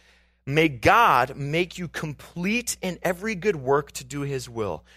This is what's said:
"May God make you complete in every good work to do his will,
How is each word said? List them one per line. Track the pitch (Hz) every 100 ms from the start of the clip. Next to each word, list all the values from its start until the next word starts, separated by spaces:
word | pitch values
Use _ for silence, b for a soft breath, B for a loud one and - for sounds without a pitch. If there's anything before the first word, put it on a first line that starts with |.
| b b b b -
"May | 151 160
God | 123 156 214 220 131 131 -
make | 139 165 180 -
you | 175
complete | - 160 139 - 170 185 233 240 -
in | 185 165
every | 165 180 220
good | 196 208 165
work | 127 143 147
to | -
do | 127 143
his | 139 131 123
will, | 113 101 78 b